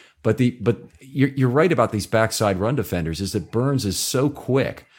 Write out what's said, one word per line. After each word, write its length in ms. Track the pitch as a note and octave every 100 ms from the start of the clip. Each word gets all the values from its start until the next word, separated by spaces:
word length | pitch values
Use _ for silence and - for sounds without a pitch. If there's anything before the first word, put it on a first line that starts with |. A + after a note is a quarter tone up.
| - _
But 140 | A2+ G#2+
the, 200 | B2 -
but 200 | A2 G#2 - -
you're, 300 | - C3+ C3+
you're 200 | C3+ C3
right 220 | B2+ F3
about 200 | D3+ A2+
these 160 | G#2+ -
backside 500 | A2 A2 - G#2+ F#2+
run 180 | G#2+ B2+
defenders, 460 | G2+ F2+ E2 E2
is 120 | G2
that 180 | G#2+ D#2+
Burns 340 | A2+ C3 C3+ G#2
is 120 | F2+
so 320 | - B2+ D3
quick. 580 | C#3+ - C3 - - -